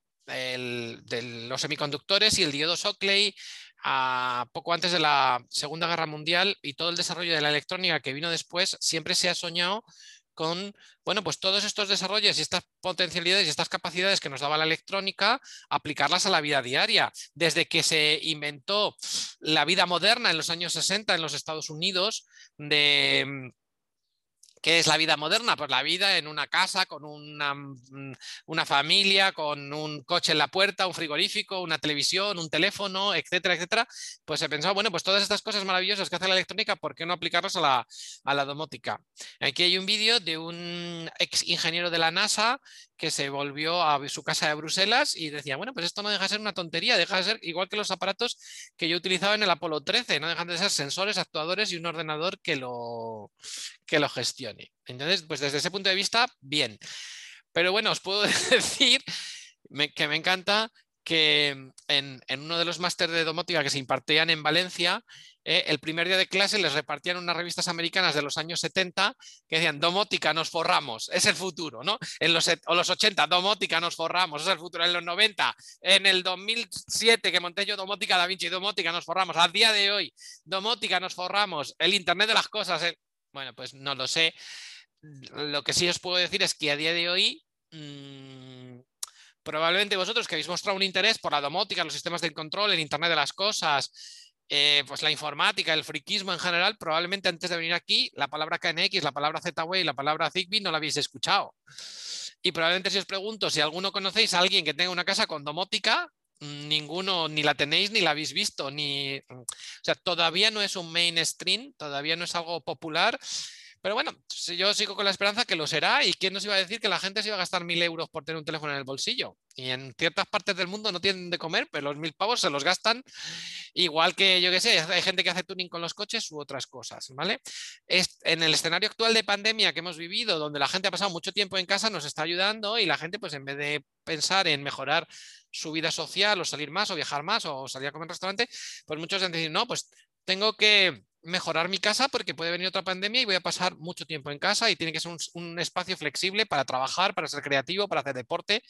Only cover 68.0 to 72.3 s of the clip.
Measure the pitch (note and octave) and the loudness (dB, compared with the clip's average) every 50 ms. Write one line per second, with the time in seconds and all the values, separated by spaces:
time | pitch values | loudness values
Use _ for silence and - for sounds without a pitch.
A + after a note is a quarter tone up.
68 | F#3 E3 C#3+ D3 D3 C#3+ - D#3+ D#3 E3 E3+ - - D#3+ - F#3+ F#3 F3+ - G3 | 2 4 2 2 0 0 -4 -6 -6 -4 -4 -4 -4 0 0 0 0 0 0 0
69 | G3 A3 C4 - - - - - _ _ D#3+ E3 E3+ D#3+ D3 C#3+ E3+ E3+ F3+ G3 | 0 0 -2 -6 -16 -20 -20 -20 _ _ 0 2 2 2 2 2 0 2 2 2
70 | G#3 - G3 D#3 - D#3 D#3 E3 D#3 - - E3 E3 F3+ F3+ D#3+ D3 C3 A2 A2 | 0 0 -2 0 2 2 2 2 -2 -2 -2 0 2 2 2 2 0 -2 -6 -8
71 | - - - F3+ F3+ G#3 F3 D3 F#3 F#3+ D3 F3+ E3 D3 B2 A2+ C3 F#3 A3 - | -6 -2 0 2 4 4 2 2 -4 -6 -6 -6 -8 -8 -10 -4 -2 -2 -2 -2
72 | - - - - E3 E3 | -4 -10 -4 0 2 4